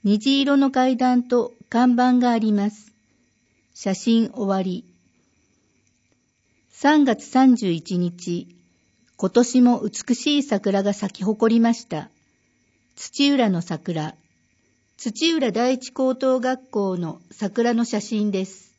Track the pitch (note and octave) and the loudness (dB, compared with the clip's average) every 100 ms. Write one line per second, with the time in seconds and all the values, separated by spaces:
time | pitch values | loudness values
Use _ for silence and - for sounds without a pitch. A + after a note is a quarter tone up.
0 | G3+ G#3 C4+ C#4 C#4 C#4+ C#4 C4+ B3+ B3 | 2 0 2 0 2 2 2 2 0 2
1 | B3+ B3 B3 A#3+ - - - A#3 B3+ A#3+ | 2 2 2 -2 -2 -10 -4 2 2 4
2 | B3 B3 B3 A#3 A3 G#3 G#3 G#3+ _ _ | 2 2 2 0 0 0 -2 -6 _ _
3 | _ _ _ _ _ _ _ - G3 F#3+ | _ _ _ _ _ _ _ -10 -6 -4
4 | - A3+ A3+ - G3 F#3+ F#3 F3+ - _ | 0 2 0 -4 -4 -2 -2 -6 -12 _
5 | _ _ _ _ _ _ _ _ _ _ | _ _ _ _ _ _ _ _ _ _
6 | _ _ _ _ _ _ _ - C#4+ D4+ | _ _ _ _ _ _ _ -2 2 4
7 | C4+ G#3+ - B3+ C4 A#3 G3 E3+ D#3 F3 | 4 0 -2 4 4 4 0 -4 -4 -4
8 | F3 F3 - F3 - _ _ _ _ _ | -4 -6 -8 -8 -8 _ _ _ _ _
9 | _ _ F#3+ A#3+ A#3+ B3+ B3 A#3+ G#3+ - | _ _ 0 2 2 4 4 4 -2 -8
10 | - A#3 - D4 C#4 G3+ G3+ G3 G3 G3 | -4 -4 0 -2 0 -2 0 0 -2 -4
11 | G3 - F#3+ G#3+ A3+ A#3 A3+ A#3 - D#3 | -8 -6 -4 0 2 4 2 0 -4 -12
12 | C#3+ _ _ _ _ _ _ _ _ - | -12 _ _ _ _ _ _ _ _ -20
13 | - - C#4 C#4 A3+ F3 E3+ D#3+ - E3 | -16 0 2 2 2 0 -4 -10 -6 -6
14 | D#3 - _ _ _ _ _ _ _ _ | -8 -12 _ _ _ _ _ _ _ _
15 | A#3+ G#3+ D#4+ D#4+ B3+ G3 B3 C4 - - | -10 -4 -2 0 -2 -2 -2 -2 -6 -4
16 | C4 B3+ C4 B3+ B3+ C4 _ G#3+ G3 F3+ | -2 0 0 0 -2 -6 _ -6 -4 -4
17 | E3 - _ - G3+ A3 A#3 A#3 A#3 G#3 | -8 -10 _ -8 -6 -2 -2 0 -2 -4
18 | G#3 G#3+ G#3 F#3+ F#3+ - _ | -4 -4 -2 -2 -6 -12 _